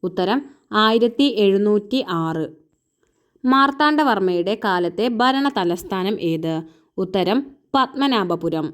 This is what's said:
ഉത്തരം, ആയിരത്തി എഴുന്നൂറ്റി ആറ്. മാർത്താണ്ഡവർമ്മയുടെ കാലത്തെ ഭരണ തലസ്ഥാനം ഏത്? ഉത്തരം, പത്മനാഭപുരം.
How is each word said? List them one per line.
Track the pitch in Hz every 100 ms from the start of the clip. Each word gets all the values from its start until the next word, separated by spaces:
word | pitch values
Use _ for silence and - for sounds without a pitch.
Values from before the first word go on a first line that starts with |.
| 185
ഉത്തരം, | 180 185 254 285 - _
ആയിരത്തി | 214 220 226 233 240 285 220
എഴുന്നൂറ്റി | 202 196 208 208 208 262 214
ആറ്. | 170 165 165 156 - _ _ _ _ _ _ _ _
മാർത്താണ്ഡവർമ്മയുടെ | 254 269 277 277 302 302 294 208 185 175 175 208
കാലത്തെ | 208 180 170 175 240
ഭരണ | 226 247 269 277 269
തലസ്ഥാനം | 175 180 180 190 185 214
ഏത്? | 170 160 165 160 160 _ _ -
ഉത്തരം, | 185 190 180 233 277 - _
പത്മനാഭപുരം. | 269 262 - 277 240 185 175 165 160 156